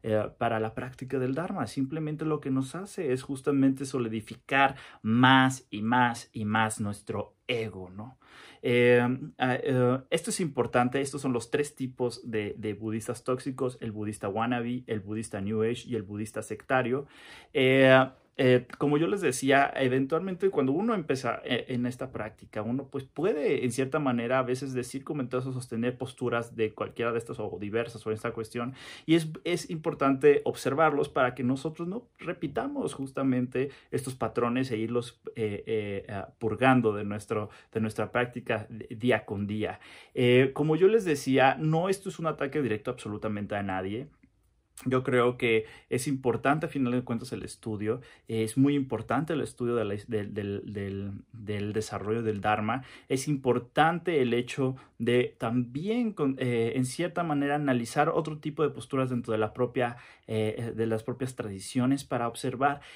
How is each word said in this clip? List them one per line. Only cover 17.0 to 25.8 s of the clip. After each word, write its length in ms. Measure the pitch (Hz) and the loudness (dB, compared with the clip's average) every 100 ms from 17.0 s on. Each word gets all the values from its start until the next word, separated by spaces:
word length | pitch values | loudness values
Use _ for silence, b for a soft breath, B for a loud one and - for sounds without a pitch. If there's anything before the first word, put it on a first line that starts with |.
| 147 B B B B | -4 B B B B
Eh, 440 | 151 131 131 131 131 131 - _ - | 0 4 8 10 8 6 -2 _ 2
eh, 260 | 131 127 123 - | 6 6 4 -2
como 200 | 143 147 | 0 2
yo 100 | 170 | 2
les 120 | 202 | 0
decía, 500 | 165 131 135 139 139 - | 0 0 4 4 4 2
eventualmente 760 | 135 131 135 160 190 175 190 | 0 2 0 0 -2 0 0
cuando 220 | 190 131 | 2 0
uno 220 | 147 226 | 2 0
empieza, 480 | 214 151 131 127 110 | 0 0 -2 -2 -4
eh, 220 | - 123 - | -2 -4 -2
en 180 | 127 123 | -2 -2
esta 280 | 123 127 | -4 -8
práctica, 480 | - 107 - - 107 | -8 -10 -12 -12 -6
uno, 260 | 107 127 143 | -4 -4 -4
pues, 140 | 135 | -8
puede 640 | - - 175 285 254 139 123 | -8 -4 -2 0 0 2 0
en 80 | |
cierta 260 | 113 131 156 | 0 0 0
manera 400 | 143 120 117 131 | 2 0 2 0
a 40 | |
veces 300 | 123 127 139 | 0 -2 -4
decir 300 | 127 120 135 | -6 -6 -8
comentarios 420 | - 151 127 127 127 | -6 -6 -2 -2 -2
o 40 | |
sostener 460 | 127 - 117 | -6 -6 -4